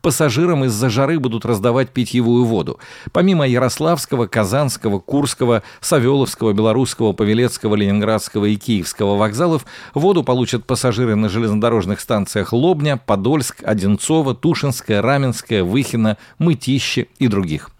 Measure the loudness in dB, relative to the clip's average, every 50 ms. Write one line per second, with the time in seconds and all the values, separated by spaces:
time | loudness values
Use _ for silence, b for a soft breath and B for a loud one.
0 | 0 -2 0 2 0 0 2 2 2 2 2 2 0 0 0 0 0 0 2 2
1 | 2 2 0 0 0 -2 -4 -2 -2 -2 -2 0 2 2 2 2 0 0 _ -4
2 | -2 0 0 0 2 4 4 4 4 2 0 0 -2 -4 -8 B B B B B
3 | B B 0 2 2 4 4 2 2 2 2 2 2 0 0 0 0 0 0 0
4 | -2 -4 -2 -2 -2 0 0 0 0 2 0 0 0 -2 -4 -4 -4 -2 -2 -2
5 | -4 -2 -2 0 0 -2 -2 -2 0 2 2 0 B B B B -4 0 0 2
6 | 2 2 2 2 0 -2 -2 -2 -2 0 2 2 2 2 2 2 0 -2 -2 0
7 | 0 0 2 2 0 2 2 2 0 0 -2 -4 -2 -2 0 2 2 2 2 0
8 | 0 0 0 -2 -4 -4 -2 0 0 0 0 -2 -2 -2 -2 -2 -2 -4 -4 -2
9 | 0 0 2 2 0 0 0 0 0 0 0 -2 -4 B B B B B B 0
10 | 2 2 2 2 0 0 0 0 0 -2 -2 -6 -2 -4 -4 0 0 -2 0 0
11 | 0 0 0 0 0 0 -2 -2 -2 0 0 2 2 2 2 2 0 -2 -4 -6
12 | -4 -2 -2 -2 -2 -2 -4 -4 -2 0 0 0 2 2 0 0 0 -2 -2 -4
13 | _ -2 -2 0 2 0 0 0 -2 -6 -10 -8 -4 -2 -2 0 2 0 0 0
14 | 0 0 0 2 2 0 -2 0 0 0 0 0 -2 -4 -4 -6 -4 -2 -2 0
15 | 2 0 0 0 0 -2 -4 -6 -4 -2 0 0 0 2 0 0 -2 -2 -2 0
16 | 0 0 -2 B B B B B 0 0 0 0 0 -2 -2 0 -2 -2 -4 -4
17 | -4 _ _ _ 0 0 2 0 -2 -2 -6 -8 -8 -14 -20